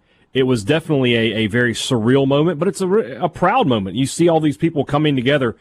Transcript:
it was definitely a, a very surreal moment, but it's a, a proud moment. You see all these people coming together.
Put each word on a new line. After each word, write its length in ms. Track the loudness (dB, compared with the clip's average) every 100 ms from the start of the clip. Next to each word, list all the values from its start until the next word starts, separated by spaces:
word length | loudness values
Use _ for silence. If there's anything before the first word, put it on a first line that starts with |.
| _ _ _
it 120 | 0
was 200 | 0 0
definitely 500 | 0 -2 0 0 2
a, 220 | 2 0 0
a 80 | 0
very 260 | 0 0
surreal 520 | -2 -2 0 2 2 2
moment, 340 | 2 0 -2
but 80 | -4
it's 120 | -2
a, 80 | 0
a 400 | 0 -2 -4 -6
proud 380 | 0 0 2 2
moment. 300 | 0 -2 -4
You 100 | -4
see 220 | 2 2
all 120 | 2
these 160 | 0 0
people 280 | -2 -2
coming 320 | -2 0 0 0
together. 400 | 0 0 0 -4